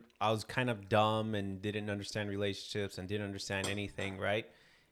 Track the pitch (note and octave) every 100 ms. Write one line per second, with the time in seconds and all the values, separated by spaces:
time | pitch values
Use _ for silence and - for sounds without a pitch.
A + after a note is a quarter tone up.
0 | - - G#2+ A2 - - B2 A2 G2 G#2+
1 | G#2+ A2 A2 G#2+ G2 F#2+ G#2 G#2 G#2 G2+
2 | G2 G#2+ G#2 G2 G2+ G2 - A2 G2 -
3 | F#2 G#2 G#2 G2 - G2 G2 G2+ G2 -
4 | G2 F#2+ G2 G#2+ - - - - _